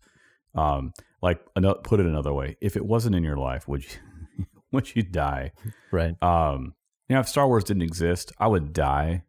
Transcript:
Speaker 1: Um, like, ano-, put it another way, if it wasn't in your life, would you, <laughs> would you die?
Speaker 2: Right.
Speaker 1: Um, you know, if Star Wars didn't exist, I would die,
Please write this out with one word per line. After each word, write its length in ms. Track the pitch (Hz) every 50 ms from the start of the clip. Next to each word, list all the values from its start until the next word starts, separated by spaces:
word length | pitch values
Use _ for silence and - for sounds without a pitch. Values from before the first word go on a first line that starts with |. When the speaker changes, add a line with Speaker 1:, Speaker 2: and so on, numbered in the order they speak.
| _ _ _ _ _ _ _ _ _ _ -
Speaker 1:
Um, 400 | - 78 76 71 69 65 - - - - _ _ _
like, 240 | - 90 85 - - _ -
ano-, 200 | 95 92 98 98
put 260 | - - - 113 101
it 60 | 92
another 260 | 85 78 76 71 71 71
way, 240 | 69 67 71 - - -
if 120 | 101 -
it 120 | - 113
wasn't 280 | 104 113 113 113 120 95
in 80 | 90 82
your 140 | 76 73
life, 320 | 69 67 65 64 64 - -
would 160 | 71 71 -
you, 600 | - - - - - - 80 82 - _ - 92 - _ _
<laughs> 140 | _ _ -
would 240 | 135 127 - -
you 60 | 117 104
die? 500 | 90 87 80 73 71 69 67 65 - - - - 110 - _ _ _ -
Speaker 2:
Right. 280 | 87 82 82 85 - 87
Speaker 1:
Um, 520 | 87 85 82 80 73 71 65 65 80 - _ _ _ _ _ _ -
you 40 | 127
know, 60 | 135
if 80 | 123 -
Star 180 | - 147 143
Wars 180 | 135 123 110 95
didn't 180 | - 104 92 85
exist, 500 | 85 82 87 85 85 87 - - - - -
I 80 | 107
would 260 | 113 104 90 73 73 78
die, 520 | 80 71 69 67 71 73 80 87 87 -